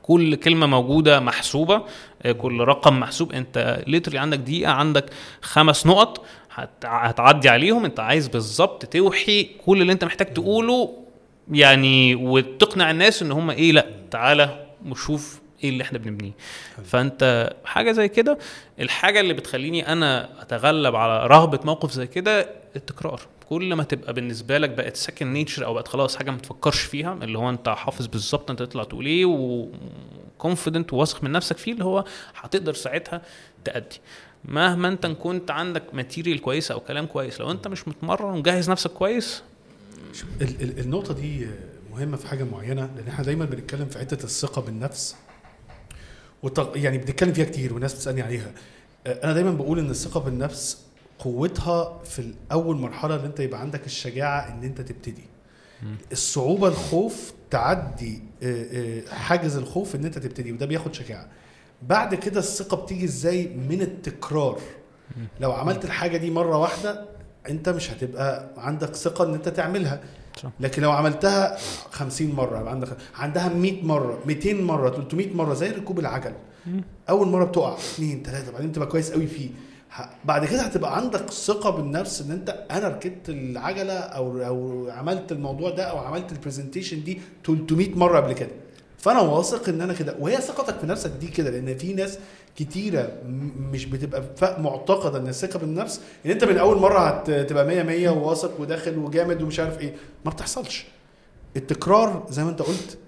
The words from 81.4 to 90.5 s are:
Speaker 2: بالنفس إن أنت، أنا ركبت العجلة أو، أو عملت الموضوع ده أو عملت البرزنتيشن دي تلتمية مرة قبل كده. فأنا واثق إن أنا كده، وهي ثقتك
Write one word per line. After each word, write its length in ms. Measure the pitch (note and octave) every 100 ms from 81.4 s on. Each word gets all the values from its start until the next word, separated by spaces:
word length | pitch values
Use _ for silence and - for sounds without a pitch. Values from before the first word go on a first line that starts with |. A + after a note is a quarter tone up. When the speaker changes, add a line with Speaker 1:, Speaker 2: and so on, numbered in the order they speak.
| - G#3 G#3
Speaker 2:
بالنفس 500 | D#3+ C#3+ D#3 F#3+ -
إن 100 | C#3+
أنت، 340 | F3 F#3 - -
أنا 180 | F3 G3+
ركبت 400 | - F3+ F3+ -
العجلة 640 | C#3+ C3 A#2+ D3+ G3 F#3+
أو، 540 | F#3 - C3+ B2+ B2+ B2
أو 420 | B2+ B2+ B2+ B2
عملت 420 | A#2+ D3 F#3 F#3
الموضوع 380 | D3+ C#3+ C3+ F3
ده 120 | F3+
أو 140 | F#3+ D#3
عملت 340 | B2+ E3 F3+
البرزنتيشن 720 | C#3+ D3 C3 C3+ F3+ F#3 D#3+
دي 160 | D3+ F3+ - -
تلتمية 500 | - D#3+ D#3 D#3+ F#3+
مرة 260 | F3 F3 E3
قبل 120 | C3+
كده. 180 | B2+ A#2+ - - - - -
فأنا 220 | G3 B3
واثق 480 | F3 D3+ F3+ A#3 F#3+
إن 120 | E3
أنا 120 | F3+
كده، 240 | E3+ C#3+ -
وهي 160 | D3+ B3+
ثقتك 420 | C4